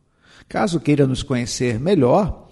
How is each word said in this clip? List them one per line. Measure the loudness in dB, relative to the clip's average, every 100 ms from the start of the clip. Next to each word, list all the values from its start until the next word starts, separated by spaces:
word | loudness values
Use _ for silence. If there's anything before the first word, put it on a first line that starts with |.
| _ _ _ -20 -10
Caso | -4 -2 -2
queira | 0 2 2
nos | 0
conhecer | -4 -4 -4 -4 -2 -2
melhor, | 0 2 4 2 0 -6 -14